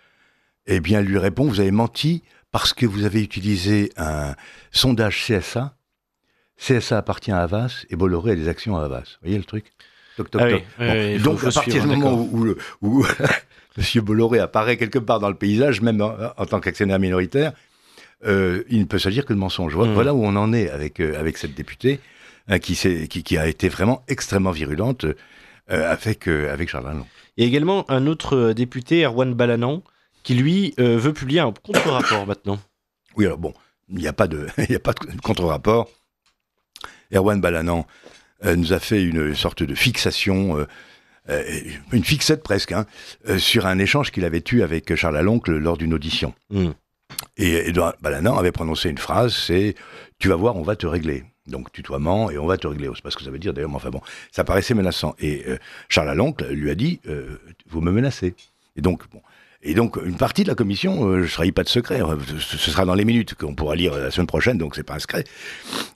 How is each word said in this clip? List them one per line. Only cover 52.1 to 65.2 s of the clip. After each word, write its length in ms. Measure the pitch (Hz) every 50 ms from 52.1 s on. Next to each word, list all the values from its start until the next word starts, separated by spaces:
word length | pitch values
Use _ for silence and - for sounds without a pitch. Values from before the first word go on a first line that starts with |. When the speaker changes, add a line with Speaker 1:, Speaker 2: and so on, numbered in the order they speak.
| 95 107 113 104
Speaker 1:
et « 80 | 76 71
on 80 | 73
va 120 | 85 95 92
te 80 | -
régler ». 220 | 78 73 73 71 67 60
C'est 80 | -
pas 80 | - 71
ce 60 | -
que 80 | - 65
ça 60 | 67
veut 80 | 67 71
dire 160 | 92 101 69
d'ailleurs, 160 | 67 76 78
mais 60 | 71
enfin 140 | 67 - 65
bon, 120 | 65 67 - - - - - -
ça 140 | - - 85
paraissait 300 | - 87 98 92 - 123
menaçant. 420 | 107 95 90 85 - - 76 - -
Et, 260 | 80 76 73 67 - 64
euh, 80 | 64 64 - - - - - -
Charles 220 | - - 78 71
Aloncle 360 | 71 80 117 160 151 - 71 65
lui 200 | 71 73 73 71
a 40 | 76
dit, 260 | 87 127 170 175 - - 73
euh, « 300 | 76 71 65 67 73 71 - 80 80 - _ -
Vous 120 | 80 82
me 100 | 82 87
menacez. » 440 | 92 113 131 139 - - 95 90 - - - _ _ _ _ _ _
Et 60 | -
donc, 260 | 73 90 87 - - -
bon. 120 | - - - _ _ _ _ _ _ _
Et 140 | - - 82
donc, 220 | 104 117 113 - 92 85
une 120 | 90 90
partie 280 | - 127 113 - - 202
de 40 | 190
la 60 | 123
commission, 540 | - 113 98 101 - - 190 190 165 117 95
euh, 80 | 95 92
je 40 |
ne 60 | 87 82 -
trahis 160 | - 85 95
pas 140 | - 98 90
de 40 | -
secret, 320 | - 120 117 - 92 120
euh, 140 | 92 80 78 73 69 65 78 78
ce, 200 | - - - 71
ce 120 | - -
sera 140 | 76 95 95
dans 100 | 90 90
les 100 | 98 104
minutes 300 | 113 117 120 113 - -
qu'on 220 | - - 76 71
pourra 180 | 73 80 73 78
lire 180 | 85 87 85 71
la 160 | 71 67 67
semaine 160 | - 92 87 78
prochaine, 280 | - 78 - 120 127
donc 200 | 87 80 73 67
c'est 80 | 76 73
pas 100 | - 73
un 40 | 76
secret. 240 | - - - -